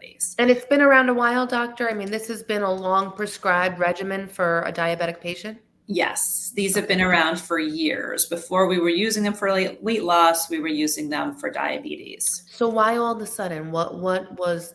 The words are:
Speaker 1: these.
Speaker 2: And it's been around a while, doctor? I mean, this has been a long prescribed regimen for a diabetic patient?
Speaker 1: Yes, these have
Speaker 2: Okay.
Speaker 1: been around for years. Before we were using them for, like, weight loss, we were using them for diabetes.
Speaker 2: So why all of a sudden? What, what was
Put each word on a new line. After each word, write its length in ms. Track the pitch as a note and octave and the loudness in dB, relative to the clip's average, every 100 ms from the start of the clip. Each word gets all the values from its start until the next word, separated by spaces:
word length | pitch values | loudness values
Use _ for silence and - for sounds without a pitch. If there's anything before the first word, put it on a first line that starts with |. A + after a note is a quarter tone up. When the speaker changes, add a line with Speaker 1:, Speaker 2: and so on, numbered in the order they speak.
Speaker 1:
these. 340 | - - - - | -14 -8 -6 2
Speaker 2:
And 100 | B3 | 4
it's 160 | A#3+ - | 4 4
been 160 | C#4+ | 6
around 280 | C#4+ C4+ B3+ | 8 8 6
a 40 | |
while, 320 | A#3+ A#3+ B3 B3+ | 4 2 2 0
doctor? 440 | A#3+ A#3+ A#3+ A#3 | -2 -2 -2 -4
I 40 | |
mean, 160 | G#3+ G3 | -2 -4
this 180 | A3 A3 | -6 -6
has 120 | A3 | -8
been 220 | F#3+ G#3 | -4 -2
a 100 | G3 | 0
long 380 | F#3 F#3 F#3+ G3 | -2 0 0 0
prescribed 680 | F#3+ G#3 - G3 F3 F3+ F3 | -4 -8 -4 0 2 2 0
regimen 500 | F3 F3+ G3 F#3+ G3 | 0 0 -4 -6 -6
for 340 | - F3 E3+ | -2 0 2
a 120 | - | 0
diabetic 460 | E3+ E3 E3+ E3+ E3+ | -2 -2 0 -4 -6
patient? 400 | F3 F3 G#3 A3 _ _ - | -8 -10 -10 -14 _ _ -6
Speaker 1:
Yes, 600 | F3 - - - - - - | -2 0 0 -2 -2 -4 -2
these 200 | G3 G3 | 0 0
have 100 | G3+ | 0
Speaker 2:
Okay. 100 | F#3 | 2
Speaker 1:
been 80 | |
around 360 | F#3 F3 D#3+ E3+ | 4 4 2 0
for 200 | - E3 | -4 -2
years. 680 | D#3 D#3 D#3 - - - - | -2 -2 -2 -2 -4 -2 -2
Before 420 | E3+ - F#3 F#3 | -2 -2 2 4
we 120 | F3+ | 4
were 100 | E3+ | 2
using 340 | E3+ A3 G#3 | 2 0 0
them 100 | G#3 | -2
for, 180 | G#3 G3 | 0 0
like, 260 | F#3+ F#3 - | 0 0 -4
weight 220 | G#3 A3+ | -2 -2
loss, 460 | F3 E3+ E3 E3 - | 2 6 6 4 -2
we 100 | E3 | -4
were 80 | D#3+ | -2
using 420 | D3+ D3+ - D3+ | 0 0 -2 -4
them 260 | D3 D3 C#3+ | -4 -4 -6
for 140 | - | -8
diabetes. 960 | C#3+ - C#3+ - - - - - - - | -4 -4 -4 -8 -12 -12 -6 -4 -4 -8
Speaker 2:
So 180 | - A#3 | -2 0
why 300 | A3 G#3+ A#3 | 2 2 2
all 180 | A#3 A3+ | -2 -4
of 60 | |
a 60 | G#3 | -6
sudden? 440 | - F#3 D#3+ D#3+ | -6 -6 -6 -6
What, 280 | E3 E3+ F3 | -4 -4 -2
what 380 | F#3 F#3 F#3 - | -2 -2 -4 -6
was 360 | F3 E3+ E3 | -2 -2 -6